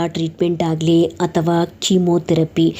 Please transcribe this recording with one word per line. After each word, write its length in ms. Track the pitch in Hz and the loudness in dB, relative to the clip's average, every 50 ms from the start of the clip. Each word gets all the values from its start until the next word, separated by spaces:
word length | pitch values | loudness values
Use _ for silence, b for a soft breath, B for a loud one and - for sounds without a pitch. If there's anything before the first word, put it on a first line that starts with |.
| 170 | -4
ಟ್ರೀಟ್ಮೆಂಟ್ 560 | 170 - 165 165 160 - - 180 170 170 160 | -4 -4 -4 -6 -6 -4 -2 -2 -2 -2 -2
ಆಗ್ಲಿ 420 | 170 160 160 160 160 165 165 165 170 | -2 -2 -2 -2 0 2 4 4 2
ಅಥವಾ 600 | - - - 175 170 - 170 160 170 170 170 175 - - - | 0 -2 -4 -4 -2 -2 0 0 0 0 0 0 -2 -6 -6
ಕೀಮೋಥೆರಪಿ 960 | - - 190 180 180 175 175 175 165 - 170 160 160 156 - 170 165 160 165 B | -2 0 0 2 2 2 0 0 0 0 0 0 0 0 0 0 0 0 0 B